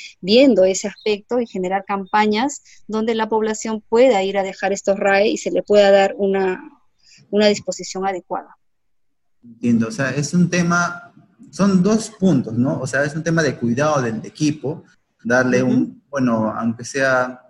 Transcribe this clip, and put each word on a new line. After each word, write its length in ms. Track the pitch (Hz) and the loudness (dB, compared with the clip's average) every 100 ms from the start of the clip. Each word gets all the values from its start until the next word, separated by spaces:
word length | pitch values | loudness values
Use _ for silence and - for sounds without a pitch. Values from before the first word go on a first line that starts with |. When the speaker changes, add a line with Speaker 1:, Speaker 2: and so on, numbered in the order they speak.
| - - | -20 -10
Speaker 1:
viendo 420 | 180 233 277 185 | 2 6 6 6
ese 240 | 190 185 202 | 4 2 -6
aspecto 540 | - 220 202 - 247 | -6 -4 -4 -4 -4
y 40 | 233 | -4
generar 380 | 190 185 196 196 | -6 -4 -4 -4
campañas 800 | 196 185 214 214 214 277 - _ - - | -6 -2 0 2 0 -2 -6 _ -20 -8
donde 260 | 214 226 | -4 -2
la 140 | 220 208 | -2 -2
población 560 | 220 220 220 226 220 - | -2 -2 -4 -6 -8 0
pueda 360 | 226 262 196 | 4 4 4
ir 140 | 190 196 | 0 -2
a 60 | |
dejar 280 | 190 - 190 | -4 -4 -4
estos 260 | 196 - 196 | -2 -2 0
rae 300 | 196 196 214 | 2 2 2
y 100 | - | -2
se 140 | 190 | -4
le 120 | 175 | -4
pueda 280 | - 208 202 | 2 4 6
dar 240 | 196 196 196 | 6 4 0
una, 440 | 196 190 190 185 - _ _ _ _ - - | -2 0 -2 -4 -10 _ _ _ _ -20 -4
una 160 | 202 208 | 2 2
disposición 600 | 202 - 180 175 190 196 | 2 -4 -10 -8 -8 -6
adecuada. 480 | 185 - 190 - _ _ _ _ _ _ _ _ _ | -6 -8 -10 -10 _ _ _ _ _ _ _ _ _
Speaker 2:
Entiendo, 460 | 120 117 120 113 113 | -20 -6 0 0 0
o 20 | |
sea, 200 | 110 135 | -4 -4
es 220 | 139 143 | -4 -2
un 160 | 175 170 | 0 2
tema, 640 | 175 170 175 175 - - _ _ _ - | 0 0 0 0 -6 -16 _ _ _ -12
son 320 | - 196 185 | -2 2 2
dos 260 | 196 220 - | 2 0 -4
puntos, 440 | - 190 135 110 | -2 0 2 0
¿no? 260 | 117 135 156 | -2 -2 -2
O 80 | 131 | -4
sea, 160 | 135 | -2
es 100 | 147 | -2
un 100 | 160 | -4
tema 200 | 165 165 | -2 0
de 120 | 143 - | 0 -2
cuidado 440 | 117 117 151 147 | -2 0 0 0
del 240 | 120 110 104 | -2 -6 -10
equipo, 600 | - 151 147 127 165 - _ _ _ | -4 -2 -2 -8 -10 -14 _ _ _
darle 380 | 113 123 127 123 | -2 0 2 2
un, 200 | 127 127 | 2 0
Speaker 1:
Ujú. 180 | - - _ | -2 -6 _
Speaker 2:
bueno, 440 | 139 127 113 110 113 | -4 -2 0 -2 -4
aunque 280 | 117 117 120 | -6 -6 -8
sea, 560 | 135 135 127 123 - | -2 0 0 -2 -8